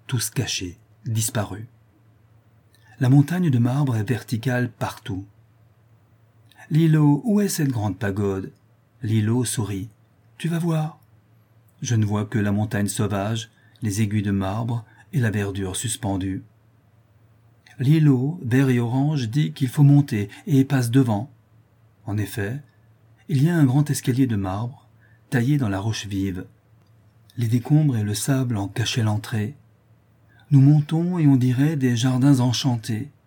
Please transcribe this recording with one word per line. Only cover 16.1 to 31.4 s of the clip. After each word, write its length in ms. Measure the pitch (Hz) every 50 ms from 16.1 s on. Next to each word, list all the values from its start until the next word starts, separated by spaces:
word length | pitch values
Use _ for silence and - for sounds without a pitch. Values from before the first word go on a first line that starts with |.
| 95 92 95 95 95 - - - _ _ _ _ _ _ _ _ _ _ _ _ _ _ _ _ _ _ _ _ _ _ _ - - -
Lilo, 640 | 123 135 160 160 156 143 131 123 131 147 175 -
vert 280 | - 117 123 131 139 131
et 100 | 123 120
orange, 480 | 117 117 123 135 139 151 160 139 123 107
dit 240 | 117 147 156 160
qu'il 160 | 151 - 139 123
faut 140 | - 151
monter 480 | 143 143 143 143 143 - 120 104 101 104 - - -
et 180 | 208 143 135 135
passe 260 | - 143 135 123 117
devant. 400 | 117 135 131 120 107 101 123 - _ _ _ _ _ _ _ _ _ _ _ _ _ _ -
En 100 | 107 101
effet, 460 | 107 101 - - 110 98 104 127 147 - _ _ _ _ _ _ _ _ _ _ _ _ -
il 120 | 165 127 143
y 40 | 170
a 80 | 175
un 80 | 165 147
grand 240 | 123 123 147 147 147
escalier 380 | 131 - - 131 120 131 135
de 80 | 120 110
marbre, 540 | 98 95 92 95 104 117 123 - - _ _ _ _ _ _ _ _ _ -
taillé 260 | - 123 117 135 151
dans 120 | 143 127 101
la 100 | 95 95
roche 300 | 98 113 107 - - 98
vive. 380 | 101 98 98 95 87 90 - - _ _ _ _ _ _ _ _ _ _ _ _ _ _ _ _ _
Les 100 | - 117
décombres 500 | 110 120 120 - - 147 156 156 143 123
et 60 | 110
le 100 | 104 104
sable 440 | 107 - - 143 139 131 131 123 117
en 100 | 101 98
cachaient 380 | 98 - - 110 - - 123 110
l'entrée. 500 | 110 107 107 - - 120 107 104 107 - - _ _ _ _ _ _ _ _ _ _ _ _ _ _ _ _ _ -
Nous 100 | 147 135
montons 560 | 135 143 151 151 147 - 160 160 170 175 180
et 120 | 175 156 143
on 80 | 135
dirait 400 | 123